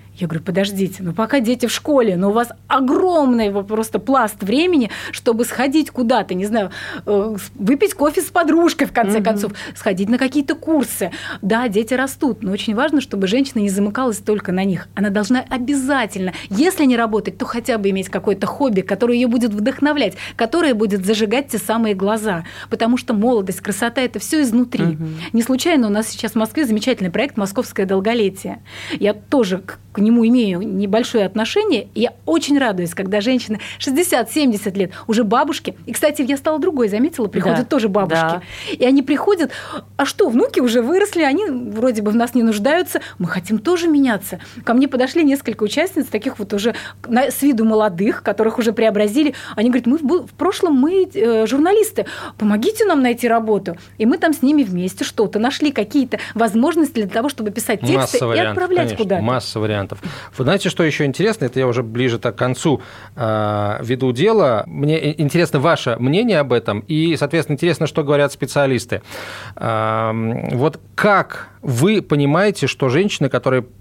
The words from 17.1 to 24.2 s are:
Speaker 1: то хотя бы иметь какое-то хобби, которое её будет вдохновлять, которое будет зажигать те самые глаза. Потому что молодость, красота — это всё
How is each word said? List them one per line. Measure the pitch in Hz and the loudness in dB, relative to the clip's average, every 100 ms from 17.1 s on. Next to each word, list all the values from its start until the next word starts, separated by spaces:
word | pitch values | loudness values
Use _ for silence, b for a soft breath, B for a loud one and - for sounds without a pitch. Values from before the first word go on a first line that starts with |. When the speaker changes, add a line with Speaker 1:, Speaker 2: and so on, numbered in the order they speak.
| 208 202 170 | 0 -2 -6
Speaker 1:
то | 240 | -6
хотя | 240 233 226 | -4 -2 0
бы | 202 | 0
иметь | 190 185 | 0 -2
какое-то | 196 - 196 202 | -4 -2 -2 -2
хобби, | - 269 190 | 0 0 2
которое | 185 196 240 240 | 0 0 2 2
её | 254 | 2
будет | 240 233 | 2 0
вдохновлять, | 208 214 277 285 294 220 277 B - | 0 -2 0 0 2 0 -2 B -4
которое | 226 330 320 | -2 2 2
будет | 226 214 202 185 | 2 2 0 0
зажигать | 214 214 233 190 | 0 2 0 -2
те | 214 | -4
самые | - 220 226 196 | -2 0 0 0
глаза. | 196 220 214 170 165 B B | 0 0 -2 -4 -6 B B
Потому | 233 233 247 | -2 0 0
что | - | 0
молодость, | 220 233 240 196 175 | 0 2 2 0 -6
красота — | - 196 233 233 | -6 -2 -2 -2
это | 247 | -2
всё | 220 | -4